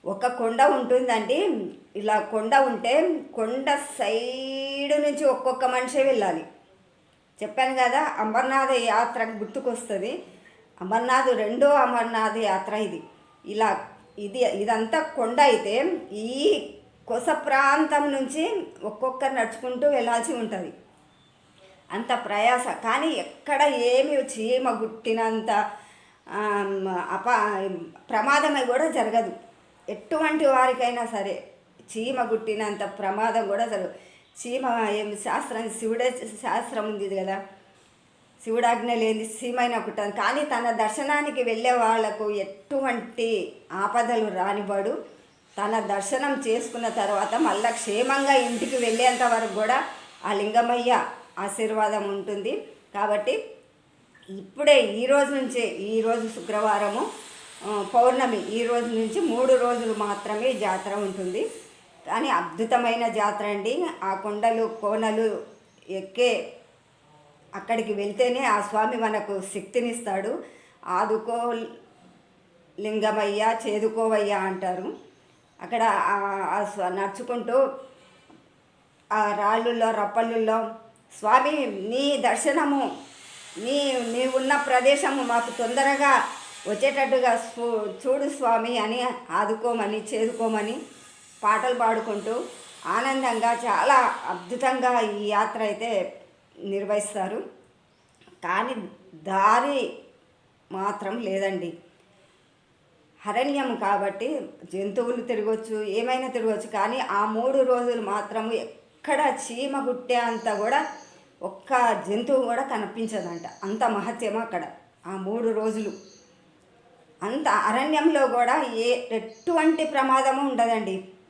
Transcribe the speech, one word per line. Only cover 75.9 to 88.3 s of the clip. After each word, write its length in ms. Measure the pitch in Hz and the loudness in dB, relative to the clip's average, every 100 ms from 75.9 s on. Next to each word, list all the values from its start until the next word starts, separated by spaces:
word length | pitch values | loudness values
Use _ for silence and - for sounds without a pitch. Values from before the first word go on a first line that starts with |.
| 196 - 202 196 196 | 2 2 0 0 -2
ఆ 300 | 175 196 202 | -2 -2 -2
స్వ-, 160 | 208 180 | -2 -2
నడుచుకుంటూ 800 | 190 196 - 240 240 226 247 262 - - - - _ _ - _ _ _ _ _ _ _ | -2 -4 -6 -6 -4 2 2 2 0 -16 -20 -20 _ _ -20 _ _ _ _ _ _ _
ఆ 220 | 214 208 208 | 0 2 2
రాళ్ళుల్లో 560 | 208 226 233 233 226 | 2 2 0 2 0
రప్పలుల్లో, 800 | 220 202 233 226 226 220 220 220 - - _ _ - | 2 0 0 0 0 2 0 -2 -8 -20 _ _ -4
"స్వామి, 320 | 208 254 277 302 247 | 4 4 4 0 -2
నీ 520 | 196 196 247 285 277 | -4 -4 0 0 2
దర్శనము, 800 | 226 233 - 294 285 277 233 - - - - - - - | 0 2 0 2 2 0 0 -6 -16 -20 -20 -20 -18 -10
నీ, 360 | 226 285 277 | -2 0 0
నీ 380 | 254 233 233 262 262 | -2 -2 -2 0 0
ఉన్న 200 | 262 285 | 2 2
ప్రదేశము 680 | 285 254 254 285 285 277 | 4 4 6 4 2 0
మాకు 340 | 233 233 233 - | 0 0 0 -4
తొందరగా 680 | 226 254 277 277 277 254 - - - - - | -2 2 2 4 6 6 2 -8 -16 -12 -6
వచ్చేటట్టుగా 840 | 208 269 277 269 262 247 226 - - | 0 2 2 2 4 4 2 -2 -6
చూ-, 300 | 233 220 208 190 269 | -2 -2 -4 -4 -2
చూడు 220 | 269 | 0
స్వామి" 480 | 285 | 0